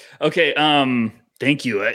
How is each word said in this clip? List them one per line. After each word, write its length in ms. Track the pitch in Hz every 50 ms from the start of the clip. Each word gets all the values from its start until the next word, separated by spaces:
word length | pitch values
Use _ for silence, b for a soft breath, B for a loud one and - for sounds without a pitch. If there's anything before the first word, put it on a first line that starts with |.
| B B B B
Okay, 320 | 147 156 - 175 160 143 -
um, 580 | 143 151 151 147 143 135 131 123 120 113 107 - _ _ _ _ -
thank 260 | 120 135 147 - -
you. 180 | 123 107 98
Uh, 100 | 104 117